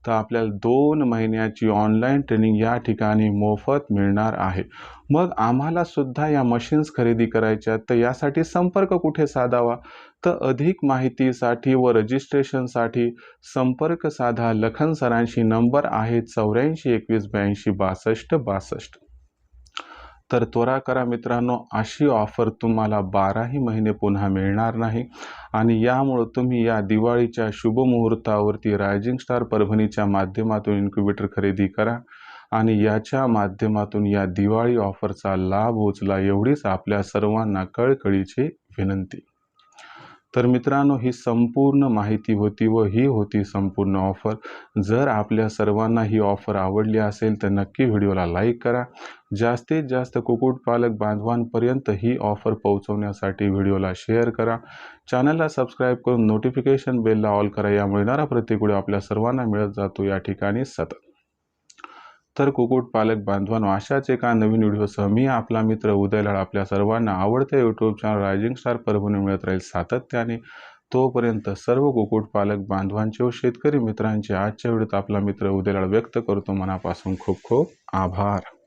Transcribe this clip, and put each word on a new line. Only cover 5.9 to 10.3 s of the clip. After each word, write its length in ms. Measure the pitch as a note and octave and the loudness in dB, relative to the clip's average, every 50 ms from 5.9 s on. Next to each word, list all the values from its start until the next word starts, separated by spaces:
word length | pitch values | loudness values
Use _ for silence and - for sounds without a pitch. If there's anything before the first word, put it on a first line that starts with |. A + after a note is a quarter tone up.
| - D#3 C#3 C3 A#2+ D3 D3+ | -2 -4 -4 -2 -2 -2 0
या 160 | D#3 D3+ C#3+ B2+ | 0 2 2 2
मशीन्स 480 | A#2+ A#2 A#2+ A#2 - D#3 D3+ D3+ D3+ - | 2 0 0 0 0 0 0 0 0 -2
खरेदी 280 | - A#2+ A#2 A#2 A2+ A#2 | 0 2 2 4 2 2
करायच्या 480 | A2+ - A2 A2+ A2 A2 G#2+ - A2+ A2 | 2 2 2 2 2 0 0 0 -2 -2
आहेत, 100 | A2 A2 - | -2 0 0
तर 60 | B2 | 2
यासाठी 480 | A#2+ A#2 A#2+ C3 - - C#3+ C#3 E3 E3 | 2 2 2 0 0 -2 -2 0 0 -2
संपर्क 500 | E3 - F3+ F3+ F3+ F3+ G3 G3 F#3 F#3 | 0 0 0 0 2 2 2 2 2 0
कुठे 340 | F3 F3 D#3 D3+ D#3+ D#3 | 0 0 -2 0 0 -2
साधावा? 480 | D3 - C#3 B2 B2 B2 B2 A#2+ A#2 A#2+ B2 - - - - - - _ _ - | 0 0 0 0 2 2 2 2 2 0 -4 -8 -20 -20 -20 -20 -20 _ _ 0
तर 120 | F3 | 0